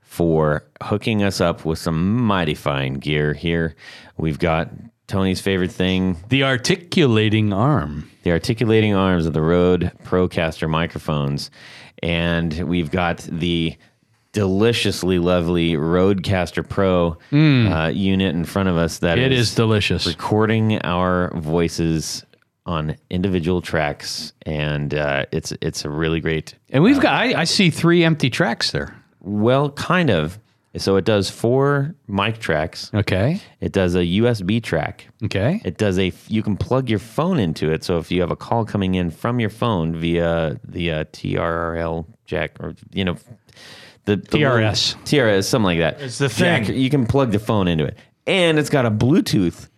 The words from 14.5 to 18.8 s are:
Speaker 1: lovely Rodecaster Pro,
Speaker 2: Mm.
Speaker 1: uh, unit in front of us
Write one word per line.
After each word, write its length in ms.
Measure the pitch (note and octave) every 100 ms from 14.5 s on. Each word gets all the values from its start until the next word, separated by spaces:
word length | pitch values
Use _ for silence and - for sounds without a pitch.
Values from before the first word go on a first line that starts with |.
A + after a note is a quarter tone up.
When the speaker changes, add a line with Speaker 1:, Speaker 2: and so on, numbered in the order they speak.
| F#2+ A2+ A2+ G#2 F#2 F2 F#2
Speaker 1:
lovely 560 | E2+ F2+ E2+ F2 E2+
Rodecaster 920 | D#2+ D#2+ F2+ F#2+ G2+ E2 F#2+ E2+ - D#2+
Pro, 480 | - G2 F2+ E2+ E2 -
Speaker 2:
Mm. 540 | C#3+ D#3 C3+ A2 D#2+ D#2+
Speaker 1:
uh, 20 |
unit 460 | C2+ F#2+ F#2+ F#2+
in 100 | D#2+
front 240 | E2 G2 F#2+
of 80 |
us 220 | E2+